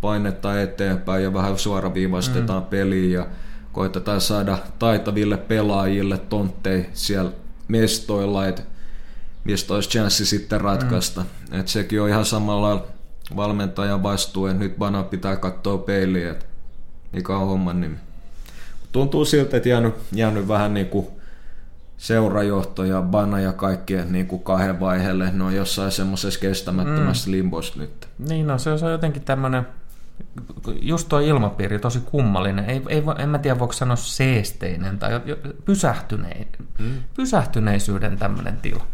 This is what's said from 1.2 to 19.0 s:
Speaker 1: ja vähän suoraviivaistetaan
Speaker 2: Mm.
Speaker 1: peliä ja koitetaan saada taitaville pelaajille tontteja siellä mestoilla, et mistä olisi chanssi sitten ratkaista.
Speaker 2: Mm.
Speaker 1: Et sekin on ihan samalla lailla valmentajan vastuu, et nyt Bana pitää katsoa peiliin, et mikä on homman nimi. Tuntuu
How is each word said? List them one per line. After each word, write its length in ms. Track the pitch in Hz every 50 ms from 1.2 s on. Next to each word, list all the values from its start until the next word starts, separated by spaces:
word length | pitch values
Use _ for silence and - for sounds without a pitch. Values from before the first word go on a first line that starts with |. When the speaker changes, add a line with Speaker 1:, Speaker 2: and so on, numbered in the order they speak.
| 95
Speaker 1:
ja 100 | 95 95
vähän 240 | 95 95 98 98 98
suoraviivaistetaan 1040 | - 107 101 98 92 92 90 92 92 92 92 90 92 - 127 - - 113 95 95 92
Speaker 2:
Mm. 40 | -
Speaker 1:
peliä 500 | - 98 98 95 95 95 92 92 90 90
ja 80 | 87 - - - - - - - - -
koitetaan 500 | - - 95 92 92 95 90 107 104 98
saada 360 | 90 - 110 104 101 98 95 92 - - - -
taitaville 580 | - 113 110 104 110 104 101 104 104 104 104 92
pelaajille 800 | - - 113 110 107 104 101 98 98 95 98 98 98 101 98 92
tontteja 680 | - - 110 104 92 95 92 - - 95 95 92 90 - -
siellä 380 | - - - 101 95 92 90 - - - - - - - -
mestoilla, 800 | 107 113 113 107 - - - - 107 101 98 98 101 98 95 95
et 160 | 90 87 - - - - - - - - - - - - - - - - -
mistä 300 | - 101 92 - - 95
olisi 160 | 104 101 -
chanssi 360 | - 117 107 101 98 - 104
sitten 360 | 95 104 104 - - - 104
ratkaista. 600 | 101 101 98 95 131 123 120 90 90 - - - 90 87 - - - -
Speaker 2:
Mm. 80 | - 95
Speaker 1:
Et 80 | 95 -
sekin 340 | - 110 98 92 107 107
on 80 | 104 104
ihan 160 | 107 110 107
samalla 420 | 104 - 107 107 104 104 101 101 104
lailla 200 | 104 95 90 - - - - - - - - - -
valmentajan 680 | 95 101 104 104 101 101 95 92 - 101 101 101 98 92
vastuu, 420 | 101 101 95 - - - 95 95
et 140 | 95 92 95
nyt 180 | 104 95 92 -
Bana 260 | 107 101 101 101 95
pitää 320 | 92 - 92 90 98 95
katsoa 420 | 95 - 92 92 - - 101 101 92
peiliin, 500 | - - 98 98 95 92 92 90 87 85
et 180 | 80 - - - - - - - - - - - - - - - -
mikä 240 | 92 90 - 95 98
on 100 | 95 98
homman 340 | 95 92 92 90 85 90
nimi. 140 | 90 78 78 76 - - - - - - - - - - - - - - - - - -
Tuntuu 340 | - 123